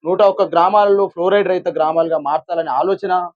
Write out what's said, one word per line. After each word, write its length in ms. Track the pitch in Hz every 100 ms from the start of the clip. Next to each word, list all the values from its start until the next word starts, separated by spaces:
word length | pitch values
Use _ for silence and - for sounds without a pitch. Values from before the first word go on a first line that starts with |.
నూట 160 | 156 180 202
ఒక్క 120 | 190 185
గ్రామాలలో 500 | 170 180 208 202 202 190
ఫ్లోరైడ్ 360 | 175 175 202 190
రహిత 180 | 180 180 160
గ్రామాలుగా 420 | 156 165 165 160 143
మార్చాలనే 440 | 156 - 170 139 135
ఆలోచన 320 | 170 196 196 180 175